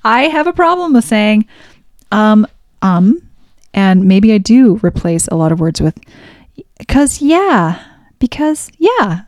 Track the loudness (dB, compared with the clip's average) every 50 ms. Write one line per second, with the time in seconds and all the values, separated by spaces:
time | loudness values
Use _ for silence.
0 | -2 0 0 0 0 -2 -2 -2 -4 -2 -2 0 0 0 0 -2 -2 0 0 0
1 | 0 0 -2 -2 0 0 0 0 -2 _ -10 _ -20 -20 _ _ _ -20 _ _
2 | _ _ -2 0 2 2 2 2 2 0 _ _ _ _ _ _ -2 -2 0 2
3 | 2 0 0 -2 _ -20 -20 _ -20 _ _ _ _ -8 -4 0 0 2 2 2
4 | 2 2 2 4 4 2 2 0 2 2 4 4 4 4 2 0 -2 -4 -4 -4
5 | -4 -4 -4 -4 -4 -4 -2 -2 0 0 0 -2 -2 -4 -4 -2 -4 -4 -4 -6
6 | -20 _ -20 -20 -20 -20 -20 _ _ _ _ -20 -20 _ _ _ -8 -2 0 2
7 | 2 0 -2 -2 0 0 2 2 2 2 0 0 0 -2 -4 -8 -12 -20 _ _
8 | _ _ _ _ -6 -6 -4 -4 -4 -4 -4 -6 -8 -18 _ _ -2 0 0 0
9 | -2 -4 -4 -8 -10